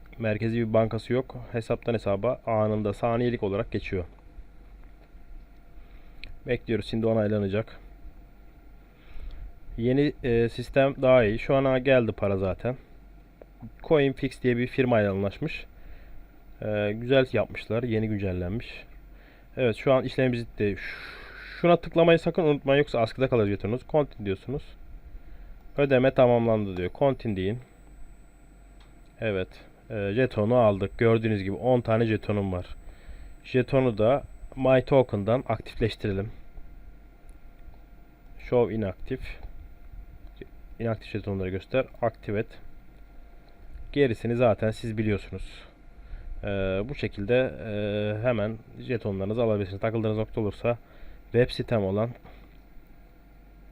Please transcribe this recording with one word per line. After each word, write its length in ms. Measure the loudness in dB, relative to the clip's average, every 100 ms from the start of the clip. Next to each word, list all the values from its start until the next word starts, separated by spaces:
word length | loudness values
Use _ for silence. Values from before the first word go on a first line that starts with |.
| -16 -4
Merkezi 380 | -2 0 0 0
bir 160 | 2
bankası 400 | 4 2 0 -2
yok. 240 | -2 -2 -10 -8
Hesaptan 420 | -6 -2 -4 0
hesaba 460 | -2 0 0 0 -2 -2
anında 460 | 2 2 2 0
saniyelik 500 | 0 0 2 0 0
olarak 300 | -2 -2 -2
geçiyor. 320 | -4 -4 -6 -6 -12 -20 -18 -18 -20 -20 -20 -20 -20 -20 -20 -16 -16 -18 -20 -20 -20 -18 -18 -18 -16 -14 -10 -4
Bekliyoruz. 400 | -2 0 -2 -2
Şimdi 200 | 0 2
onaylanacak. 720 | 2 2 2 0 0 -4 -10 -20 -18 -18 -18 -20 -20 -20 -20 -20 -20 -20 -20 -14 -10 -10 -10 -12 -14 -10 -2
Yeni, 360 | 2 4 2 0
e, 240 | 0 2 2
sistem 460 | -2 0 4 4 4
daha 220 | 6 8
iyi. 140 | 6 0
Şu 160 | 0
ana 240 | 2 4 2
geldi 340 | 4 4 4
para 240 | 0 0 2
zaten. 400 | 0 -2 -4 -6 -12 -20 -20 -20 -20 -20 -20 -20 -18 -8
CoinFix 600 | 4 6 4 2 -6 0
diye 140 | 2 2
bir 100 | 0
firmayla 440 | 2 4 6 4
anlaşmış. 560 | 2 -2 -2 -6 -6 -12 -18 -16 -16 -16 -16 -16 -20 -20 -10
E, 300 | -4 0 0
güzel 340 | -2 4 4 4
yapmışlar. 500 | 2 0 -4 -4 -2
Yeni 260 | 0 0 0
güncellenmiş. 760 | -2 -2 -2 -2 -4 -8 -16 -18 -20 -20 -20 -20 -20 -12 0
Evet, 200 | 0 2
şu 160 | 4
an 120 | 4
işlemimiz 360 | 2 2 2 0
bitti. 360 | -4 -2 -2 -2
Ş-, 840 | -8 -12 -14 -16 -16 -16 -14 -2
şuna 160 | 2 2
tıklamayı 420 | 2 4 6 6
sakın 240 | 4 2
unutmayın. 360 | 2 2 4 4
Yoksa 220 | 4 2
askıda 280 | 0 0 2
kalır 200 | 2 2
jetonunuz. 340 | 0 -2 -4 0
Continue 380 | 0 0 -4 -4
diyorsunuz. 360 | -4 -6 -8 -10 -18 -18 -18 -16 -16 -16 -18 -16 -18 -8 0
Ödeme 320 | 4 4 4
tamamlandı 680 | 6 6 6 4 2 0 -2
diyor. 140 | -4 0
Continue 380 | 0 2 -2 -2
deyin. 220 | -2 -4 -10 -20 -20 -18 -18 -18 -20 -20 -20 -20 -20 -20 -20 -20 -20 -6
Evet. 280 | -2 -2 -4 -10 -20 -20 -10
E, 220 | -4 0
jetonu 400 | 2 2 2 4
aldık. 440 | 6 6 4 -2 2
Gördüğünüz 440 | 4 4 2 0
gibi 140 | -2 -2
on 240 | 2 2
tane 260 | 4 2 2
jetonum 460 | 0 0 -2 0
var. 140 | -4 -6 -14 -16 -18 -18 -16 -16 -18
Jetonu 540 | -2 0 2 4 2 4
da 240 | 4 2 -2 -14 -12 0
My 280 | 4 4
Token'dan 600 | 6 4 4 0 0 0 0
aktifleştirelim. 840 | -4 -4 -2 -2 0 -2 -2 -4 -10 -16 -16 -16 -16 -18 -20 -20 -20 -20 -20 -20 -18 -18 -18 -20 -20 -20 -20 -20 -12
Show 360 | 0 2 2
inaktif. 460 | 0 -4 -4 -8 -8 -8 -12 -12 -14 -16 -18 -18 -16 -16 -18 -18 -18 -18 -18 -16 -6
İnaktif 300 | -4 -4 -6
jetonları 380 | -8 -4 -4 -4
göster. 360 | -6 -2 -2 -2 -2
Aktif 340 | -4 -4 -4 -4
et. 100 | -4 -10 -16 -16 -18 -20 -20 -20 -20 -20 -20 -20 -16 -14 -4
Gerisini 440 | 2 2 2 -2 4
zaten 340 | 4 4 0
siz 280 | -2 -6 -2
biliyorsunuz. 440 | 0 0 -4 -10 -10 -14 -20 -20 -20 -20 -16 -14 -10 -8
Ee, 20 | -4 -2 0 0 -2
bu 60 |
şekilde, 580 | -4 -6 -4 2 2 2 -4 -6
e, 560 | -4 -2 0 -2 0
hemen 340 | 0 0 -2 -4 -12 -12
jetonlarınızı 600 | -4 -4 -2 -2 -2 0
alabilirsiniz. 380 | 2 2 -2 -2
Takıldığınız 360 | -2 0 0 -2
nokta 240 | -2 -2
olursa 380 | -4 -2 -2 -2 -6 -18 -16 -16 0
web 180 | 2 2
sitem 340 | 0 -2 0
olan 260 | 0 0 -2 -6 -18 -20 -20 -20 -20 -20 -20 -20 -20 -20 -20 -20 -20 -20 -20